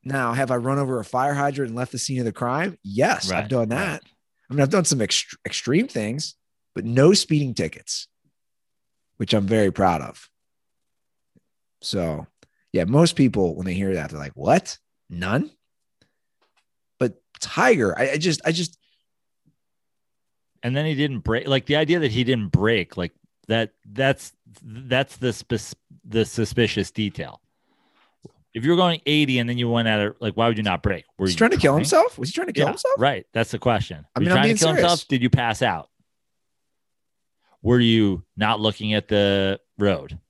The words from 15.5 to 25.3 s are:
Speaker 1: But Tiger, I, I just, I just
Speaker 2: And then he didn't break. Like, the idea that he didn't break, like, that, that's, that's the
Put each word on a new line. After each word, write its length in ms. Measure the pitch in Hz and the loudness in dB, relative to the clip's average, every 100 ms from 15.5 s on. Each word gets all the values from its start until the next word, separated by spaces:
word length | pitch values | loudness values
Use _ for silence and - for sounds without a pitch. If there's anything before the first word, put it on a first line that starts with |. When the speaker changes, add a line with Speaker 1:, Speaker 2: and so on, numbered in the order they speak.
| _ _ _ _ _ _ _ _ _ _ _ _ _ _ _ | _ _ _ _ _ _ _ _ _ _ _ _ _ _ _
Speaker 1:
But 160 | 127 - _ - | -4 -4 _ -14
Tiger, 580 | - - 254 208 104 85 | -8 0 4 4 2 0
I, 120 | 131 | -2
I 80 | 147 | 0
just, 240 | 170 151 | 0 0
I 80 | 160 | -2
just 260 | 165 170 _ _ _ _ _ _ _ _ _ _ _ _ _ _ _ _ _ _ _ | -2 -4 _ _ _ _ _ _ _ _ _ _ _ _ _ _ _ _ _ _ _
Speaker 2:
And 140 | 120 135 | -4 -2
then 100 | 156 | -2
he 80 | |
didn't 260 | 143 147 123 | 0 -2 -2
break. 260 | 98 113 143 | -2 -2 2
Like, 200 | 135 - | -2 2
the 100 | 147 | 0
idea 240 | 156 175 | 2 2
that 100 | 147 | 2
he 140 | 110 | 0
didn't 240 | 120 127 101 | 0 0 2
break, 480 | - 107 113 87 - | 2 2 0 -2 -6
like, 160 | 90 _ _ _ - | -8 _ _ _ -2
that, 260 | 113 110 _ 110 | -2 -2 _ -18
that's, 460 | 104 135 139 - _ _ 104 | -2 0 0 -6 _ _ -20
that's 540 | 113 110 131 127 139 - | -18 -16 -2 -2 -2 -4
the 160 | 127 | -4